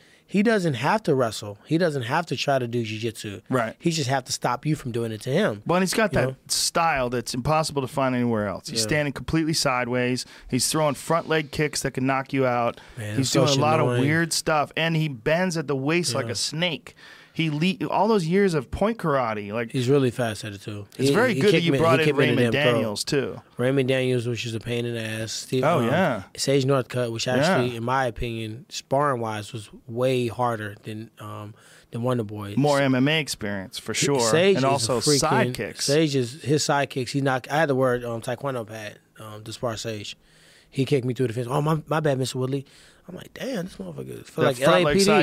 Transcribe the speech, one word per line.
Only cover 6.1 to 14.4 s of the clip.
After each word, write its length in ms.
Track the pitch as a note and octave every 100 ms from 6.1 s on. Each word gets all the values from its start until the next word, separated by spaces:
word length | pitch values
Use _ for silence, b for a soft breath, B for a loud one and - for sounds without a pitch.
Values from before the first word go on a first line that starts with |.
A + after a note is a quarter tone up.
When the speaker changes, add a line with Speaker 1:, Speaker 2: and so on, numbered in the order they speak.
Speaker 1:
You 60 | D#3+
Speaker 2:
that 60 | C3+
Speaker 1:
know? 60 | C3+ -
Speaker 2:
style 600 | - - F3 E3 C#3 B2
that's 240 | B2 -
impossible 480 | C3 C#3 D#3 D#3 C#3+
to 60 | B2+
find 280 | C#3 C3 B2
anywhere 320 | A#2+ A2 G#2
else. 220 | F2 -
He's 100 | A#2+
Speaker 1:
Yeah. 80 | A2
Speaker 2:
standing 260 | D3+ D3
completely 400 | - B2+ D#3+ D#3+
sideways. 720 | D#3 C#3 B2 A#2+ B2 B2 B2+ - B B
He's 180 | B2+ -
throwing 260 | D#3 D3+ B2+
front 320 | - E3 -
leg 240 | D#3+ C#3+
kicks 300 | - D3+ -
that 100 | C#3
can 140 | C3+ C3
knock 240 | C3 C3
you 120 | C3+ B2+
out. 340 | A#2+ A#2 - B -
Speaker 1:
Man, 200 | G#2+ A2
Speaker 2:
He's 80 | C3
Speaker 1:
it's 40 |
so 140 | - D3+
Speaker 2:
doing 140 | C#3
a 20 |
lot 180 | D3+ D#3+
Speaker 1:
annoying. 180 | C#3 A#2+
Speaker 2:
of 60 | C#3
weird 280 | E3 D#3+
stuff, 380 | -